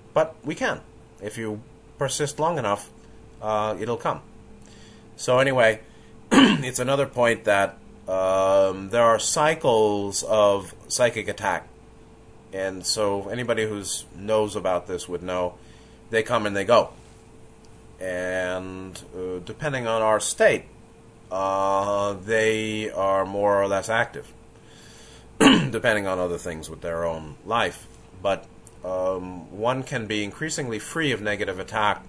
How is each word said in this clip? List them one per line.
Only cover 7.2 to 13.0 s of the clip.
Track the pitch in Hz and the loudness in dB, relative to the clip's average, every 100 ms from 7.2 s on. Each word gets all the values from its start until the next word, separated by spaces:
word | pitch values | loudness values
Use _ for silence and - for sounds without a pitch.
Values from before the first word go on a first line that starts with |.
| 117 110 107 | 2 2 4
that, | 101 98 - - - - | 4 2 -2 -20 -14 -4
um, | 95 95 95 95 98 95 95 98 | 0 2 4 4 6 4 0 -2
there | 117 | 4
are | 117 110 | 4 4
cycles | - 165 151 156 143 113 107 104 101 98 | 0 0 2 2 2 4 4 2 -2 -4
of | - 107 104 101 90 - - | 0 4 4 4 -2 -16 -6
psychic | - 120 117 98 | 0 0 0 -6
attack. | 101 98 85 - - - - - - - - - | -4 -2 -4 -8 -20 -20 -20 -20 -20 -20 -20 -12
And | 95 95 92 87 | -6 -6 -6 -6
so | 110 | -2